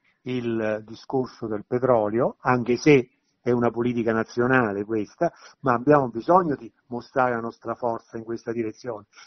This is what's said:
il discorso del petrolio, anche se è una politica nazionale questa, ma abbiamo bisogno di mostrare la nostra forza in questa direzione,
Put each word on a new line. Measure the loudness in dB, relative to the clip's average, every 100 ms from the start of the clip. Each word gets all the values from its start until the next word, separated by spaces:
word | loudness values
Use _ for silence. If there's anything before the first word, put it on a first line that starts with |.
| _ _ -8
il | -6 -4 -2 -2 -4 -8
discorso | -18 -6 -4 -4 -8 -8
del | -8 -4
petrolio, | -2 2 2 2 0 -2 -2
anche | 0 0 0 2
se | 6 4 4 _ _ _
è | -2
una | 2 2
politica | 0 -2 0 0
nazionale | 0 -2 -2 2 2 2 -2 -4
questa, | -4 -4 -4 -4 -4 -18 _
ma | -2
abbiamo | 2 4 4 2
bisogno | -2 2 4 2 -4
di | -8 -20 _
mostrare | -12 -6 -2 0 -2
la |
nostra | -6 -10 -10 -6
forza | -4 -6 -10 -14
in |
questa | -10 -8 -6
direzione, | -4 -6 -6 -12 -12 -16 -20